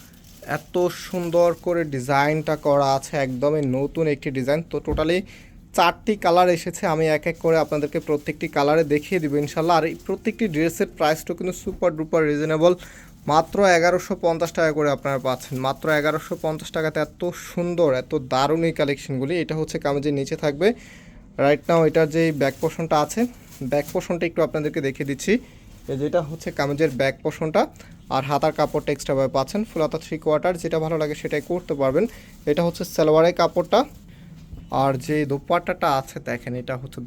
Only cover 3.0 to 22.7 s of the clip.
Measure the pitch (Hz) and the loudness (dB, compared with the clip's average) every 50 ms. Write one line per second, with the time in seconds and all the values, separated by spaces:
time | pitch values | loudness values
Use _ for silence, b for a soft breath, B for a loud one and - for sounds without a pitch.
3 | - - - 151 139 131 127 123 135 147 156 156 143 131 127 131 139 143 - 165 | -2 -4 -4 -2 -2 -2 -2 0 0 0 0 0 0 0 0 0 -2 -2 -2 -2
4 | 160 156 147 139 - 156 131 131 127 127 143 160 165 - - 147 - - 147 147 | 0 0 0 -2 -4 -4 -4 -2 0 0 0 -2 -2 -4 -8 -6 -4 -2 -2 0
5 | 156 156 175 185 190 B B B B B B B - - - - 175 175 170 - | 0 2 0 0 -2 B B B B B B B -20 -4 2 4 4 4 2 0
6 | - - 214 208 - 180 170 180 180 180 175 165 - 180 160 - - 185 156 156 | -2 -2 -2 0 2 4 6 6 6 6 4 2 0 -6 -6 -4 -2 0 0 2
7 | 160 156 151 151 - 175 160 - - 165 160 160 147 147 151 151 147 143 - 165 | 2 2 2 0 0 -2 -4 -2 2 2 4 2 2 0 0 -2 -2 -2 -4 -4
8 | 151 - 151 147 147 - 151 - 170 160 - 151 143 143 151 165 165 139 147 147 | -2 -2 -2 -2 -2 -6 -6 -6 -6 -4 0 0 2 4 4 2 2 2 0 0
9 | 147 - 190 180 160 147 139 147 147 139 - 165 160 170 175 160 151 165 - 165 | 0 -2 -2 -2 0 0 0 -2 -2 -2 -2 -2 2 2 4 2 2 0 -4 -6
10 | - - 190 196 - 226 - - 233 208 156 147 160 170 165 - 202 180 - - | -8 -8 -8 -4 -4 -4 -2 -2 -2 -2 0 0 0 0 0 -2 -4 -4 -2 0
11 | 165 151 160 160 - - 170 - 185 185 180 - - 196 180 - 190 175 160 156 | 2 2 2 0 -2 -8 -8 -6 -6 -6 -8 -8 -8 -10 -4 -2 0 0 0 -2
12 | 156 160 - 165 156 147 147 147 151 156 156 156 160 175 180 175 B B B B | -4 -2 0 0 2 2 0 0 0 0 2 4 4 4 4 2 B B B B
13 | B B B - - 147 147 160 - - - 196 202 190 180 170 165 175 175 175 | B B B -8 -2 2 2 2 2 2 2 4 6 6 6 6 6 4 4 2
14 | - - 190 - - 170 165 160 170 160 - - 165 156 147 151 147 143 139 127 | 0 -4 -4 0 0 0 0 0 -2 -2 0 0 0 2 2 2 2 0 0 0
15 | - 143 139 131 120 131 127 120 - - 139 127 131 135 139 - - 156 156 147 | -2 -2 -2 -2 0 -2 -2 -2 -4 -8 -6 -4 -2 -4 -4 -2 0 0 2 2
16 | 143 156 151 156 - - 180 160 - 160 156 151 - - - 170 160 160 147 156 | 2 0 0 -2 -4 -6 -6 -4 -4 -4 -4 -6 -8 -6 -4 -2 -2 -2 -2 -2
17 | 151 - - - 180 175 - - - - - 185 175 175 175 170 175 147 127 127 | -4 -4 -6 -6 -6 -6 -6 -8 -12 -8 -6 -4 -4 -2 0 2 2 4 2 2
18 | 123 - 156 151 135 131 131 127 135 143 156 165 165 165 160 - 151 139 143 - | -2 -2 -4 -4 -2 0 0 2 2 2 2 2 0 0 0 0 0 -2 -2 -4
19 | - - 139 131 135 139 180 175 156 - 156 156 156 156 - 165 - 143 143 143 | -6 -6 -4 -4 -4 -2 -2 -2 -2 -2 -4 -4 -4 -4 -6 -4 -2 -2 -2 -2
20 | 139 147 143 139 139 135 160 151 - 151 143 143 175 208 240 B B B B B | -2 -2 -2 -2 -4 -4 -6 -4 -2 -2 -2 0 0 0 0 B B B B B
21 | B B B B B B - - 139 143 147 139 - - 170 165 160 156 151 165 | B B B B B B -4 0 2 2 2 2 2 2 2 4 4 4 4 2
22 | 160 156 143 165 165 165 160 139 143 139 127 - - 160 | 2 2 2 2 2 2 2 0 0 -2 0 -2 -4 -4